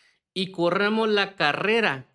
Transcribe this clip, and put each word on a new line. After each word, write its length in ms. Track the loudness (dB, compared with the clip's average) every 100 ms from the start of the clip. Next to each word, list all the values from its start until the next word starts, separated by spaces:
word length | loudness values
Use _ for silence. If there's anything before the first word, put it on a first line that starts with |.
| _ _ _
y 180 | -6 -6
corramos 580 | -2 0 2 2 0 2
la 260 | 0 -2 0
carrera 760 | 0 0 0 2 0 -2 -8